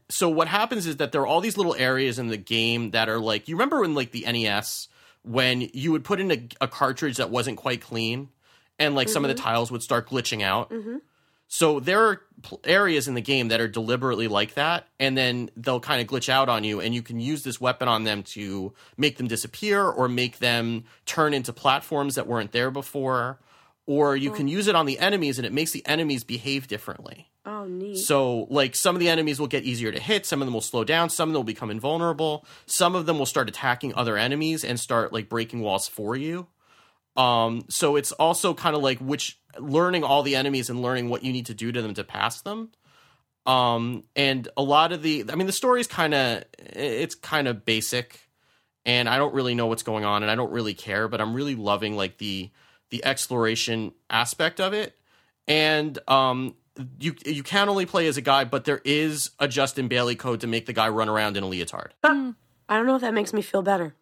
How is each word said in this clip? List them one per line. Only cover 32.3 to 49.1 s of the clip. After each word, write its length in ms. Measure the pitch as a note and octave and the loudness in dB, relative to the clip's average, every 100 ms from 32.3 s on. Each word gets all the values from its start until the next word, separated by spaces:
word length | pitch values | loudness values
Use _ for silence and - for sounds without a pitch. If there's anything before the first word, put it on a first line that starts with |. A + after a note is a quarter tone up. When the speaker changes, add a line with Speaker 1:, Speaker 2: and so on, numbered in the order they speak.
| D3+ - - - | -2 -8 -20 -6
Speaker 1:
some 300 | - F3+ E3+ | 2 2 4
of 100 | D#3+ | 0
them 140 | D#3 | 0
will 80 | C3 | 0
start 200 | C#3+ B2 | 0 -2
attacking 460 | - C3 A#2+ C3+ | -2 0 0 0
other 240 | - A#2 G#2 | -2 0 2
enemies 460 | A#2+ D3 D#3 D#3+ | 0 0 0 -2
and 160 | - A#2+ | -2 -4
start, 340 | - A#2 G#2+ | 0 0 0
like, 160 | A2 G#2 | -4 -4
breaking 320 | A#2 A2+ A#2+ | -4 -4 -4
walls 260 | G#2 G2 - | -2 -2 -2
for 280 | - G#2 B2+ | -6 -6 -4
you. 320 | D3+ F3 F3 _ _ _ _ _ _ - | -4 -8 -10 _ _ _ _ _ _ 2
Um, 480 | B2+ A#2 A2+ A#2 - | 4 4 2 0 -4
so 260 | - D#3 D3 | 0 2 2
it's 160 | C3+ | 0
also 420 | - D#3+ D#3 F#3 E3 | 2 2 4 0 0
kinda 240 | E3+ D3+ | 0 2
like 180 | C#3 B2+ | 0 0
which, 420 | C3+ C#3+ - - _ - | -2 -4 -4 -10 _ -14
learning 440 | C#3 D3+ F3+ F3+ | 0 2 4 2
all 200 | C#3 C#3+ | 4 4
the 120 | C#3+ C3+ | 4 2
enemies 360 | C#3 C3+ A#2+ | 2 0 -2
and 100 | B2 | -2
learning 260 | B2 B2+ A#2+ | 0 0 0
what 140 | A#2+ | -2
you 80 | C3 | -2
need 140 | B2+ A#2 | -4 -6
to 80 | |
do 180 | G#2+ A2+ | -6 -4
to 100 | A#2+ | -4
them 100 | A2 | -4
to 100 | G#2 | -6
pass 380 | G2 G2 G#2+ - | -8 -2 -2 -2
them. 300 | G3+ G#3+ A3+ _ _ _ _ _ _ _ - | -8 -8 -10 _ _ _ _ _ _ _ 0
Um, 580 | B2+ B2 A#2 A#2+ A#2+ - - | 2 4 0 -2 -6 -6 0
and 320 | C#3 C3 A#2 - | 0 0 -4 -4
a 60 | |
lot 280 | C#3 D3 D#3+ | 4 4 4
of 120 | E3+ | 2
the, 220 | D#3 D3+ G#2+ | -2 -2 -2
I 40 | D#3+ | -2
mean, 100 | F#3+ | -2
the 60 | |
story's 340 | F#3 B3+ B3 A#3 | 0 2 2 0
kinda, 580 | - D#3+ C#3+ B2+ G#2+ - - | 0 2 4 2 0 -6 -18
i-, 40 | - - | -16 -8
it's 360 | C#3 A2+ E3 - | -4 -4 -4 -8
kinda 380 | - D3+ C3+ | -4 0 0
basic, 680 | A2 - A2+ A2 B2 A#2+ - _ _ _ _ _ _ A#2+ | -2 0 0 0 -4 -4 -12 _ _ _ _ _ _ 0
and 220 | B2 | 2
I 100 | A#2+ | 2